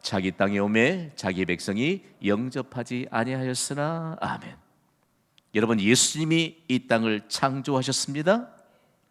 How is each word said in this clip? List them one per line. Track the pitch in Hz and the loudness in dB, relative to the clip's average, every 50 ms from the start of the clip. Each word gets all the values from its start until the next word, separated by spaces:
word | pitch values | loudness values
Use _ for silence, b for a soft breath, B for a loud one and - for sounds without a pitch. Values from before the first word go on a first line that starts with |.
자기 | - - 107 98 92 95 | -8 -4 -2 0 0 -2
땅에 | 87 - 98 101 101 101 | 0 2 0 2 2 2
오매 | 101 104 107 113 117 151 185 185 165 147 - | 2 4 4 4 4 4 2 0 -6 -8 -10
자기 | - - 95 92 90 92 | -4 -4 -2 0 0 0
백성이 | 85 87 85 - 107 98 107 131 160 196 190 B B B B - | 0 -2 -2 -2 -4 -2 0 0 0 -2 -4 B B B B 0
영접하지 | 98 104 107 123 131 - 139 123 - - 123 117 - 123 123 127 - | 0 0 0 0 -4 -6 -6 -8 -6 -8 -8 -6 -6 -6 -6 -6 -4
아니하였으나. | - 117 117 127 131 131 131 127 127 - - - 139 143 147 156 165 165 165 160 160 - | -2 -2 -2 0 -2 -2 -2 -2 -2 -4 -4 -4 -2 -2 -2 -2 -4 -6 -6 -8 -6 -6
아멘. | - - - - - - - - _ _ _ _ _ _ _ _ _ _ _ _ _ _ _ _ _ _ - | -6 -6 -6 -8 -10 -14 -18 -18 _ _ _ _ _ _ _ _ _ _ _ _ _ _ _ _ _ _ 0
여러분, | 107 110 110 117 107 | 0 2 2 2 2
예수님이 | 95 107 123 127 - - - 151 160 156 160 165 165 156 - - _ | 4 4 6 6 4 2 0 -2 0 2 2 2 2 0 -6 -12 _
이 | - 131 120 - - | -2 -2 -2 2 2
땅을 | 117 113 113 113 107 104 - - | 2 2 2 0 0 -2 -4 -6
창조하셨습니다. | - - 139 135 131 139 127 147 139 131 127 135 131 - - - 139 151 151 175 208 240 247 - - - b b b b b b b b _ _ | -2 0 0 0 0 -2 -2 0 0 0 0 0 -2 -2 -4 -4 -6 0 2 4 4 4 2 -6 -16 -20 b b b b b b b b _ _